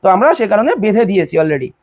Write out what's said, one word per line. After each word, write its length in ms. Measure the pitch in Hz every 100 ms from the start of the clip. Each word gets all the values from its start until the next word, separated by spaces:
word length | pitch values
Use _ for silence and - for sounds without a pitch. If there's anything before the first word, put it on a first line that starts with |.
তো 40 | 196
আমরা 180 | 185 269
সে 120 | 359 214
কারণে 240 | 208 254 381
বেঁধে 200 | 214 208 220
দিয়েছি 300 | 196 160 160
already। 280 | 160 147 127 _